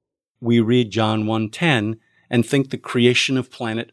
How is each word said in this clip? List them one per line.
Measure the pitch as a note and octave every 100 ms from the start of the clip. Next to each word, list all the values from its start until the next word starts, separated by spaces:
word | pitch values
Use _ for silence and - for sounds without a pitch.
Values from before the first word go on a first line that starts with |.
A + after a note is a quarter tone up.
| _ _ _ _
We | A#2 A#2+
read | A2 B2 A#2
John | G2 A2 A2 G#2+
one | A2 G#2+
ten | - E3+ B2 G#2 A2+ _ _ _
and | B2
think | A2+ C#3 C3+
the | A#2+
creation | - B2 A#2+ A#2+ - C3
of | B2+
planet | - A#2 A2 -